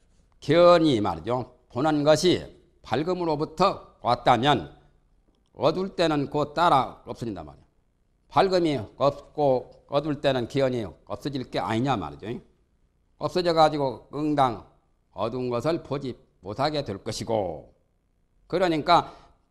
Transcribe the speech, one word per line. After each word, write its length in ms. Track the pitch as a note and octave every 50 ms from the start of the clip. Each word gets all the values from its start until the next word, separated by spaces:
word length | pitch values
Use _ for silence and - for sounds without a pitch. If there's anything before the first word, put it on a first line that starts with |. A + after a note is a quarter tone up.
| _ _ _ _ _ _ _ _
견이 600 | - - D3 E3+ F3 F3 F3 E3+ D#3+ D#3 C3+ G#2+
말이죠. 540 | G#2 G2 F2 D#2+ D#2 G#2+ A#2+ B2+ A#2+ - - _ _ _
보는 360 | - B2 C#3+ D#3 D3+ D3 C#3+
것이 500 | D3+ D#3 D3 E3 F3+ D3 F#2+ D2+ - - - _ _ _ _ -
밝음으로부터 1120 | - A2+ B2+ D#3 F3 F3+ F3 F3 E3 D3+ D3 D#3 D3+ - - F3 G3 D#3 - - - _ _
왔다면 760 | - A2+ A#2+ B2 - C#3 B2+ A#2 A#2 D3 C#3+ A2 D#2+ C#2+ - - _ _ _ _ _ _ _ _ _ _ _ _ _ _ _
어두울 420 | - A2+ D3 E3 F3+ F#3+ G3 -
때는 340 | - E3+ D#3+ D#3 D3 C#3 C3+
곧 240 | - D3 D3 D3 -
따라 480 | D#3+ E3+ F3 D3+ C3+ A#2+ G2 - - _
없어진단 400 | - A#2+ - B2 A#2 G2+ F2 D#2+
말이에요. 200 | C#2+ C#2+ - _ _ _ _ _ _ _ _ _ _ _ _ _ _
밝음이 500 | - F#3+ G3 G3 F#3 F3+ E3+ D#3+ D3 A#2+ G2+ - -
없고 920 | - B2+ C#3+ C#3 - - - _ - D3 C#3 C3 B2 - - - - _ _
어두울 320 | - C#3+ D3 D#3 D3 C#3+
때는 280 | - C#3+ C3 B2+ A#2 -
기연이 380 | - C#3 C3+ C3 B2+ A#2+ A2 F2 D#2 - _
없어질 440 | - G2+ - - D3+ C3+ C#3 B2 -
게 80 | - C#3+
아니냐 380 | G2 F#2 A2+ A2+ B2+ C#3+ C3
말이죠. 440 | G#2 F2 D2 D2 D2 E2+ G#2 A#2+ G2+ - _ _ _ _ _ _ _ _ _ _ _ _ _ _ _
없어져가지고 920 | - D3 - F3 F3 F3 E3 D#3+ D#3 D#3 D3+ D3 C#3+ C3 A2+ F#2+ - _ -
응당 520 | C#3 D3+ D3+ D3+ C#3+ C3+ B2+ A2 F#2 D#2+ - _ _ _ _ _ _ _ _ _
어두운 360 | - G2+ A#2 A#2+ B2+ B2+ B2
것을 340 | A#2+ A#2+ A2+ D#3 E3+ D#3 D#3+
보지 360 | - C3 C#3+ C#3 C3 A#2 - _ _ _ _
못하게 440 | - F#2 A2 - C3+ D#3 D3+ D3 C3+
될 180 | - G2 F#2+ -
것이고, 720 | A#2 G#2+ - A2 - A2+ A2 G2 F2 D#2+ C#2+ B1 - _ _ _ _ _ _ _ _ _ _ _ _ _ _ _
그러니까 680 | - - F3 F#3 F3 D#3+ D#3 C#3 E3+ F3 D#3 - - - - - _ _ _ _ _